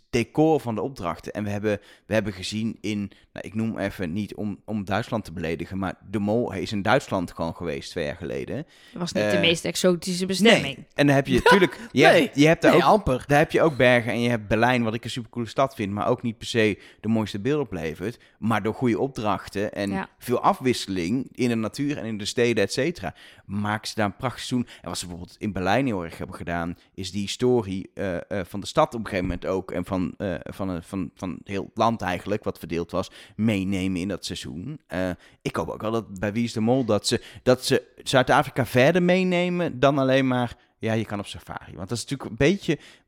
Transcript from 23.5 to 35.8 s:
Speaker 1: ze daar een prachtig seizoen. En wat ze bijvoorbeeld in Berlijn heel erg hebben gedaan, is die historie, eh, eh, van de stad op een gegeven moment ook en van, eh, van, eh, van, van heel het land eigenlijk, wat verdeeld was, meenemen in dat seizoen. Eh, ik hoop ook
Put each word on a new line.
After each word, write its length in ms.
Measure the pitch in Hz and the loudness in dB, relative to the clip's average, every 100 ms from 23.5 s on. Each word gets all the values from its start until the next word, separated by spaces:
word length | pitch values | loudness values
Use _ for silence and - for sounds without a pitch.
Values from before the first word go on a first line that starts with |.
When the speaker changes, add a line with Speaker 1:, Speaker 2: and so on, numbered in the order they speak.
| 98 104 107 - | -4 -2 -4 -4
Speaker 1:
ze 80 | - | -2
daar 100 | 101 | -2
een 100 | - | -2
prachtig 280 | 131 - | -6 -6
seizoen. 240 | - 127 117 - | -4 -4 -4 -10
En 80 | - | -10
wat 80 | 87 | -10
ze 80 | 90 | -8
bijvoorbeeld 320 | 87 87 - | -12 -14 -8
in 120 | 107 | -6
Berlijn 340 | 92 92 110 135 | -2 2 2 2
heel 180 | 101 | -2
erg 140 | 82 - | -6 -8
hebben 180 | 87 - | -12 -10
gedaan, 420 | 78 85 85 87 _ | -6 -4 -4 -8 _
is 180 | - 92 | -12 -8
die 100 | 95 | -6
historie, 480 | 98 - 123 123 98 95 - | -6 0 2 2 0 -6 -8
eh, 220 | - 95 87 | -8 -6 -6
eh, 60 | - 98 87 | -4 -6 -6
van 140 | 104 | -8
de 80 | - | -4
stad 200 | - 156 | 0 0
op 60 | 120 | -2
een 60 | 104 | -4
gegeven 200 | 101 90 | -2 -2
moment 200 | 87 76 | -4 -4
ook 260 | 95 90 | -4 -4
en 140 | - 87 | -6 -4
van, 280 | 95 87 - | -2 -4 -4
eh, 160 | 98 82 | -6 -6
van, 280 | - - 95 | -8 -8 -6
eh, 60 | 87 | -6
van, 300 | 87 98 80 - | -6 -6 -8 -8
van 240 | 95 62 | -10 -10
heel 200 | - 98 | -8 -8
het 140 | - - | -6 0
land 240 | 113 113 | 0 2
eigenlijk, 420 | 92 90 - 107 | -2 -4 -4 -4
wat 160 | - - | -4 -8
verdeeld 320 | 80 85 85 | -6 -4 -2
was, 200 | 87 101 - - - | -4 -6 -10 -14 -2
meenemen 640 | 110 101 92 98 92 92 | 0 0 0 -2 -2 -2
in 60 | 95 | -4
dat 180 | 90 - | -6 -8
seizoen. 540 | 90 - 69 104 156 _ | -10 -10 -10 -12 -14 _
Eh, 220 | 85 92 87 - _ | -4 -4 -4 -12 _
ik 140 | - - | -6 -4
hoop 140 | 80 | -4
ook 120 | - | -6